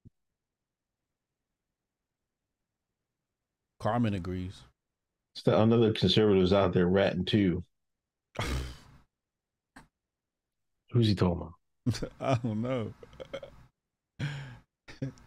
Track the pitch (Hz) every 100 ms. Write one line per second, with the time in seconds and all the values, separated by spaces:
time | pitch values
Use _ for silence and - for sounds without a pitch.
0 | - _ _ _ _ _ _ _ _ _
1 | _ _ _ _ _ _ _ _ _ _
2 | _ _ _ _ _ _ _ _ _ _
3 | _ _ _ _ _ _ _ _ 107 117
4 | 117 98 87 92 90 - - _ _ _
5 | _ _ _ - - 85 110 117 110 107
6 | 95 101 107 95 92 98 95 87 87 98
7 | 98 87 90 110 98 82 - _ _ _
8 | _ _ _ - 104 65 64 60 - -
9 | _ _ _ _ _ _ _ - _ _
10 | _ _ _ _ _ _ _ _ _ 123
11 | 110 98 90 85 82 - _ _ - 117
12 | - - 123 123 120 107 120 131 107 -
13 | - - - - - - - _ _ _
14 | _ - 147 143 135 117 _ _ - -
15 | 135 -